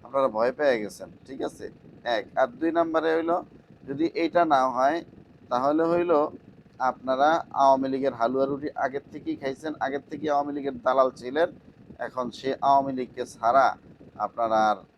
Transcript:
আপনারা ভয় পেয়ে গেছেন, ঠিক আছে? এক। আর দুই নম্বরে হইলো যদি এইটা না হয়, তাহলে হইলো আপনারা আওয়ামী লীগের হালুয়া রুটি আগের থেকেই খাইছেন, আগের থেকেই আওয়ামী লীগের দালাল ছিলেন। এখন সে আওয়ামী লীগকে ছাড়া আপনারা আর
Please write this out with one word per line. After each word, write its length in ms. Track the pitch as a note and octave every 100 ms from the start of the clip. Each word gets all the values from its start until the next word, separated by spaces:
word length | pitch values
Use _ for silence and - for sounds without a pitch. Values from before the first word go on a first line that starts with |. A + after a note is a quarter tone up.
আপনারা 240 | A#2+ C#3 C3 G#2+
ভয় 160 | A#2+ C3
পেয়ে 180 | D3 A#2+
গেছেন, 260 | G#2 F#2 F#2 F2+ -
ঠিক 140 | C3+ F3+
আছে? 160 | - G2 - - - A#2+ A2+
এক। 80 | G2 -
আর 80 | C3 B2
দুই 100 | D#3+ E3
নম্বরে 300 | E3 D#3+ D#3+ D#3+
হইলো 200 | E3 F3 - - _ D3+ B2+
যদি 180 | C#3 D#3+ -
এইটা 200 | E3 F3 E3
না 60 | C#3 C3 B2
হয়, 220 | C3+ E3 - - - - -
তাহলে 320 | B2 C#3 D#3 E3
হইলো 260 | E3+ F3 D3+ D3+ - - - - _ C3
আপনারা 400 | B2+ B2+ C3 D3 E3 - -
আওয়ামী 260 | C#3 C3+ C3+
লীগের 220 | C3 C3+ A#2+
হালুয়া 260 | A#2 C3 C3+
রুটি 220 | C#3+ C#3+ -
আগের 200 | C3 C#3 -
থেকেই 240 | D3+ D#3+ D#3+
খাইছেন, 300 | C#3 C3 D#3 D3+ C3+
আগের 160 | C#3 -
থেকেই 200 | D3 D3+
আওয়ামী 180 | C#3+ C#3+ C#3+
লীগের 200 | C#3 B2+
দালাল 240 | B2+ C3 C3 -
ছিলেন। 280 | A#2+ C#3+ F3+ - - - - - B2
এখন 200 | B2+ B2 -
সে 120 | C3+ C3+ C#3
আওয়ামী 240 | C#3 C#3 C3
লীগকে 260 | B2 - A#2
ছাড়া 320 | - A#2 C3 B2 - - - - - G#2
আপনারা 320 | - A2+ A2 G#2+
আর 80 | G2+ -